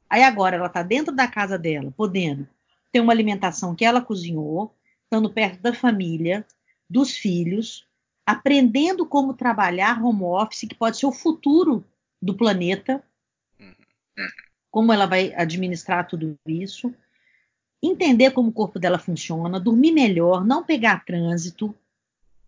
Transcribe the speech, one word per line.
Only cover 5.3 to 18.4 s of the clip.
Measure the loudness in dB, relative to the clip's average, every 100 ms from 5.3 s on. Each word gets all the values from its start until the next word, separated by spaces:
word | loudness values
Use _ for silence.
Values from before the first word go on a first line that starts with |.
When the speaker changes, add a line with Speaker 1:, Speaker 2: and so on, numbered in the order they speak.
| -2 -4 -2
Speaker 1:
da | -4
família, | 0 0 0 -2 -2 -2 -4 -6 _ _ _ -4
dos | -2 -2 -2
filhos, | -2 -2 -2 -4 -6 -12 _ _ _ _ -4
aprendendo | -2 2 4 4 2 0 -2 -2
como | 0 0
trabalhar | -2 -2 0 0 0 0 0
home | 0 0
office, | 0 -2 -2 -6 -12
que | -4
pode | -4 -2
ser | -4
o |
futuro | -2 -4 -2 2 4 4 0 -4 _ _ -10
do | -6 0
planeta, | 0 2 0 -2 -4 -6 -8 _ _ _ _ _
Speaker 2:
Uhum. | _ _ _ _ _ -12 -12 -14 -20 _ _
Speaker 1:
como | 2 4
ela | 4 4
vai | 2 0 -2
administrar | -4 -2 -4 -6 -4 -4 -4
tudo | -6 -8 -8 -8
isso, | -6 -8 -8 -10 -10 _ _ _ _ _ _ _ _
entender | -2 0 4 6 4
como | 4